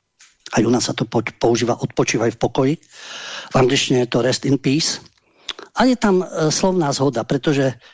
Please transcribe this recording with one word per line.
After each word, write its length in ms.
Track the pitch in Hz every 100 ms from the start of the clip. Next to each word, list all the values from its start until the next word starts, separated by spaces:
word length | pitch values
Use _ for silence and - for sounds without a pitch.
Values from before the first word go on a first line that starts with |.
| _ _ _ _ - -
aj 40 | 110
u 40 |
nás 160 | 120 -
sa 40 | -
to 80 | 110
po-, 160 | 117 110 -
používa 400 | 117 117 117 117
odpočívaj 560 | - - 127 120 113
v 60 | -
pokoji. 320 | 113 - 135 165 _ - - - - - -
V 80 |
angličtine 480 | - 127 135 - 131
je 80 | 123
to 80 | 123
rest 240 | 123 -
in 160 | 143 139
peace. 400 | 139 147 - - - _ _ _ - - - -
A 80 | 254
je 80 |
tam, 320 | 247 208 185 185
e, 240 | 175 156
slovná 400 | - 196 185 147
zhoda, 320 | 131 139 117
pretože 560 | 107 143 160 139 135 - -